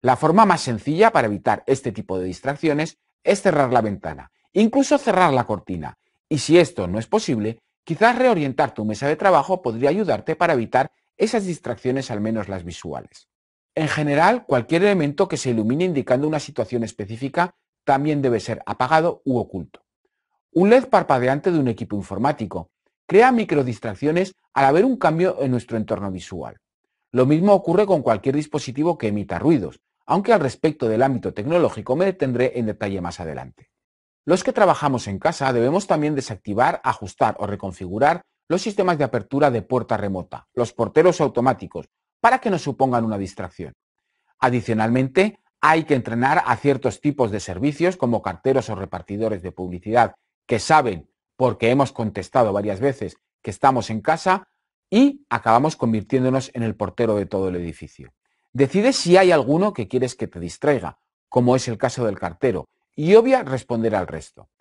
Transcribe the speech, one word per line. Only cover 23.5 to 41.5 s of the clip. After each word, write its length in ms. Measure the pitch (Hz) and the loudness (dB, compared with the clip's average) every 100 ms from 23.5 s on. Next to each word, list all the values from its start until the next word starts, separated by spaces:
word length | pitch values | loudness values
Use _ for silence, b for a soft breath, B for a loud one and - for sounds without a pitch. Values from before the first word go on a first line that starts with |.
| 151 127 113 117 98 143 170 190 - _ | 0 -2 -6 -10 -4 -2 0 -2 -8 _
al 120 | - 139 | 2 4
haber 180 | 156 | 4
un 140 | 254 233 | 2 2
cambio 400 | 165 160 185 - | 0 2 0 0
en 100 | 135 | -2
nuestro 260 | 123 - 117 | -2 -2 -6
entorno 340 | 107 104 98 | -4 -4 -4
visual. 460 | 92 - 90 62 - _ _ _ _ _ | -8 -12 -12 -12 -16 _ _ _ _ _
Lo 140 | 123 127 | 2 2
mismo 280 | 156 196 | 4 4
ocurre 320 | 196 180 175 202 | 4 4 0 2
con 160 | 170 | 0
cualquier 340 | 120 107 139 139 | 0 0 0 -4
dispositivo 640 | 147 151 - 127 160 170 | -4 -8 -8 -4 -2 -2
que 100 | 110 | -4
emita 320 | 104 98 87 | -4 -6 -2
ruidos, 400 | 120 165 80 - _ _ - | 2 0 0 -12 _ _ -2
aunque 260 | 170 208 | -2 2
al 60 | 220 | 2
respecto 500 | 135 - 160 151 117 | 2 -2 -4 -2 -2
del 140 | 110 | 2
ámbito 300 | 135 123 92 | 0 0 -6
tecnológico 640 | 90 110 175 131 - 101 139 | -8 -2 0 0 -2 -4 0
me 100 | 190 | 0
detendré 480 | 185 135 120 127 123 | -2 -4 0 -2 -2
en 60 | 110 | -6
detalle 340 | 101 104 98 | -4 -6 -6
más 200 | 87 - | -8 -10
adelante. 500 | 82 67 64 _ _ _ _ _ _ _ - | -10 -10 -14 _ _ _ _ _ _ _ 0
Los 180 | 185 | 0
que 100 | - | 0
trabajamos 540 | 247 196 143 143 123 104 | 2 2 4 0 -2 -4
en 120 | 98 | -4
casa 340 | 151 160 135 | -4 -2 -2
debemos 340 | 120 123 175 202 | 0 2 0 0
también 280 | 165 151 143 | -2 0 -4
desactivar, 640 | 131 104 - 101 139 175 | -6 -12 -8 0 0 0
ajustar 520 | 127 - 98 - 117 - | -4 -6 -10 -2 -2 -2
o 80 | 98 | -8
reconfigurar 760 | 101 95 90 92 101 139 170 _ _ _ | -6 -10 -10 -10 0 0 0 _ _ _
los 140 | 175 | -4
sistemas 360 | 226 202 185 160 | -2 -2 0 0
de 60 | |
apertura 460 | 135 120 101 135 147 | -2 -4 -4 0 2
de 120 | 117 | 0
puerta 340 | - 127 - 110 | -2 -4 -2 -4
remota, 500 | 98 92 82 - _ | -4 -6 -10 -16 _
los 200 | - 117 | -6 -4
porteros 480 | - 110 - 175 160 | -2 0 4 4 4
automáticos, 680 | 143 120 123 | -2 0 0